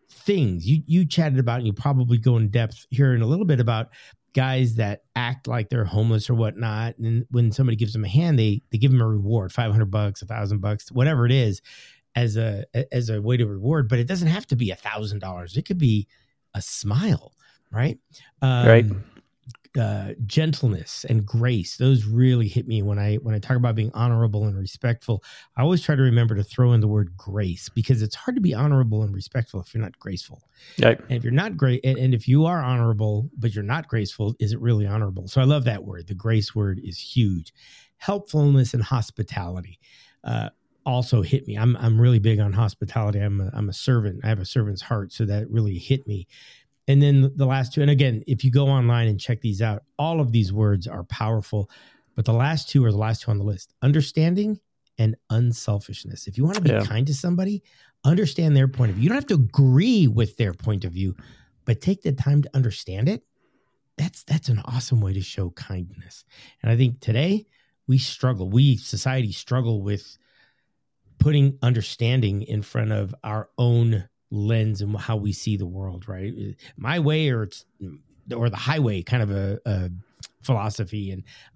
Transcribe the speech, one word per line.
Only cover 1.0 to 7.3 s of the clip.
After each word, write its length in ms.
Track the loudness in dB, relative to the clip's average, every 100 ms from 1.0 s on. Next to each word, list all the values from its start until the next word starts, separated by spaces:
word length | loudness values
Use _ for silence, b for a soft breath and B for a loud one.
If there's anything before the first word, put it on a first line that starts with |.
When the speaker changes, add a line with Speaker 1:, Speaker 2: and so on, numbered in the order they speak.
| 2
Speaker 1:
chatted 340 | 0 0 2
about, 180 | 0 0
and 100 | -2
you'll 80 | -2
probably 420 | 0 0 2 2
go 200 | 2 2
in 120 | 2
depth 360 | 0 -2 -6 -8
here 240 | 0 2
in 80 | 2
a 40 | 0
little 200 | 0 0
bit 140 | 2
about 300 | 2 -2 -4 b b b _
guys 420 | -2 0 2 0 0
that 280 | -2 -4 _ -6
act 320 | -4 -6 -6
like 220 | -4 -2
they're 160 | -2 -2
homeless 440 | 0 2 0 0
or 40 |
whatnot. 640 | 0 0 -2 -4 -4 -6 -6
And 280 | -2 -2 0